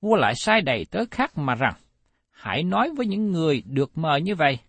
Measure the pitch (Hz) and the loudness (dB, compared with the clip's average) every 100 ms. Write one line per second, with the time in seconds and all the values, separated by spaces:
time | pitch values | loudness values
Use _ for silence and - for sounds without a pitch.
0 | 202 220 113 120 - 220 151 120 - 190 | 4 4 4 0 2 2 2 -2 -2 -4
1 | 233 - 262 - 139 120 127 92 _ _ | -6 -2 -4 -2 -2 0 0 -2 _ _
2 | _ _ _ _ - 127 175 190 262 302 | _ _ _ _ -6 -4 0 0 0 -2
3 | 240 196 214 180 160 139 98 135 135 - | -4 -2 -2 0 2 0 -2 -2 -2 -2
4 | 160 143 175 196 147 131 | 0 0 0 2 2 0